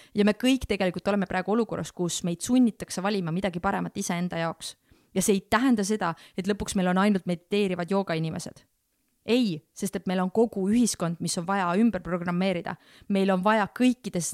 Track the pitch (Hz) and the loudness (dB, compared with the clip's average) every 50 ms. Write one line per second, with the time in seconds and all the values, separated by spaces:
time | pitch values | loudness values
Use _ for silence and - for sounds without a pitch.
0 | - - - 208 202 208 208 - 247 254 269 254 - - 208 185 196 185 165 185 | -20 -4 0 2 4 4 4 4 2 2 2 2 0 -2 -2 0 0 -2 -2 -2
1 | - 196 202 202 185 - 185 185 180 190 208 240 226 - 160 180 165 - - - | -2 0 0 0 0 -2 -2 -4 -2 0 0 0 0 -2 -4 -6 -6 -6 -6 -4
2 | 180 170 - - - 170 175 - - - 247 262 247 220 - - - - - 190 | -4 -4 -4 -4 -4 -4 -4 -4 -2 2 4 4 4 4 2 -2 -10 -10 -6 -4
3 | 185 202 214 196 175 156 160 185 202 196 165 175 - 196 202 185 180 170 - - | -2 -2 -2 -2 -2 -2 -2 -2 -2 -2 -4 -2 -2 -2 -2 -2 -4 -4 -6 -6
4 | 196 - 180 170 180 175 175 165 165 165 160 - - - - _ _ _ _ _ | -4 -4 -2 -2 -2 -4 -4 -4 -4 -4 -6 -8 -12 -14 -14 _ _ _ _ _
5 | _ _ - 190 180 - 196 196 - _ 226 214 254 277 240 208 196 190 214 208 | _ _ -2 0 2 2 2 2 2 _ 2 2 4 4 2 2 2 0 -2 -2
6 | 185 165 165 - - - _ - 175 196 208 196 214 - - 196 180 180 180 190 | -2 -4 -4 -6 -12 -12 _ -6 -4 -2 -4 -2 -4 -2 0 0 2 2 4 4
7 | 196 214 202 185 - 175 175 165 - _ 202 208 208 190 185 175 175 165 196 196 | 4 4 4 2 0 -2 -4 -4 -4 _ 0 0 0 0 0 -2 -2 0 0 0
8 | 190 - 165 160 160 160 - 175 - - - - _ _ _ _ _ _ _ _ | 0 0 -2 -2 -2 -2 -4 -6 -8 -12 -14 -18 _ _ _ _ _ _ _ _
9 | _ _ _ _ _ - 226 254 240 202 160 147 - _ _ - 208 190 - 196 | _ _ _ _ _ 0 2 2 2 2 -2 -4 -8 _ _ -8 -6 -6 -6 -6
10 | - 190 180 190 185 185 - 220 240 220 - 202 185 196 214 247 240 202 - - | -4 -2 -2 0 -2 0 2 2 0 2 0 -2 0 2 4 4 2 2 0 -2
11 | 180 165 170 - 170 170 - 185 165 180 196 202 180 175 170 202 233 233 196 180 | -4 -4 -4 -4 -6 -6 -4 -4 -4 -2 -2 0 0 0 2 4 2 2 2 -2
12 | 170 165 180 175 175 180 175 175 190 196 180 170 165 - 175 - _ - - - | -4 -4 -6 -4 -2 -2 -2 0 0 0 -2 -2 -4 -8 -10 -10 _ -20 -20 -14
13 | - - 202 190 196 196 190 185 180 214 220 220 196 208 - - 247 254 240 - | -6 -2 0 2 4 2 2 2 4 2 2 2 2 -2 0 2 2 2 2 0
14 | - 196 - 175 160 - | -4 -6 -4 -4 -4 -4